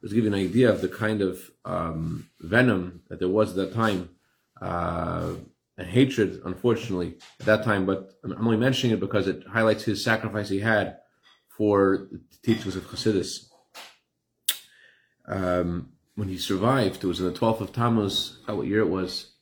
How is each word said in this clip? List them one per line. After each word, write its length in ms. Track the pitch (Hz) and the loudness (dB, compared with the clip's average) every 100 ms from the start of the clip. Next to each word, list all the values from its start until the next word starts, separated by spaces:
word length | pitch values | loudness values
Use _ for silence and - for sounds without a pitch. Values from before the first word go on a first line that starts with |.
Just 100 | 113 | 0
to 40 | 110 | 0
give 100 | 107 | 2
you 80 | |
an 40 | 101 | 2
idea 320 | 92 104 120 | 2 4 6
of 120 | 95 | 4
the 80 | 92 | 0
kind 320 | - 107 110 | -2 -2 0
of, 280 | 95 90 - _ | -2 -4 -14 _
um, 640 | 87 90 82 80 80 80 - _ | -6 -4 -4 -4 -6 -8 -12 _
venom 600 | 82 110 127 98 90 87 _ | 0 4 4 2 -2 -12 _
that 120 | 85 | -4
there 100 | 92 | 0
was 220 | 101 107 | 2 2
at 40 | 90 | 0
that 180 | 95 | -4
time, 360 | 117 113 95 87 _ _ _ _ - | 0 0 0 -4 _ _ _ _ -12
uh, 760 | 92 87 87 85 85 85 85 87 - _ _ - | -6 -4 -2 -2 -4 -4 -4 -6 -12 _ _ -14
and 100 | 87 | -2
hatred, 540 | 117 131 123 98 - | 4 4 4 0 0
unfortunately, 720 | 90 92 123 110 - 92 85 85 - _ | -10 -2 0 0 -2 -4 -6 -8 -20 _
at 60 | 131 | 2
that 180 | 110 | 2
time. 220 | 113 101 95 | 2 0 2
But 300 | 92 - _ 123 | -2 -4 _ -12
I'm 200 | - 113 | -2 0
only 120 | 110 | 2
mentioning 360 | 127 127 123 | 2 2 0
it 60 | 107 | 0
because 260 | 90 104 95 | 0 0 0
it 220 | 90 - | -2 -4
highlights 380 | 113 110 107 - | 2 2 2 0
his 180 | 101 | -2
sacrifice 460 | - 110 107 104 101 | 0 0 0 -4 -2
he 100 | 98 | -2
had 380 | 107 110 92 - _ _ _ _ _ | 2 2 2 -6 _ _ _ _ _
for 600 | - 107 101 98 95 - | -2 2 6 6 4 -2
the 80 | 82 - _ | -16 -18 _
teachings 320 | - 110 98 92 | 0 0 0 -6
of 120 | - | -8
Chassidus. 600 | - 120 101 85 - - _ _ - - _ _ _ _ _ - - - _ - _ _ _ - | -4 0 0 -2 -10 -16 _ _ -20 -20 _ _ _ _ _ -8 -8 -10 _ -20 _ _ _ -6
Um, 680 | 95 92 90 87 85 82 _ _ - | -4 0 0 0 -4 -8 _ _ -8
when 120 | 98 | -6
he 100 | 90 | -6
survived, 680 | - 98 110 135 120 - 95 | -4 0 2 2 0 0 -4
it 20 | |
was 140 | 85 | -2
in 40 | 90 | -2
the 60 | |
twelfth 300 | 85 113 110 | 0 0 0
of 100 | 95 | -4
Tammuz, 680 | - 120 113 101 98 - - | -2 2 2 0 -2 -6 -10
I 40 | - | -8
forgot 100 | 107 | -6
what 100 | 62 | 0
year 140 | 104 | 0
it 80 | 98 | 2
was 420 | 95 92 - - _ | 0 -4 -8 -12 _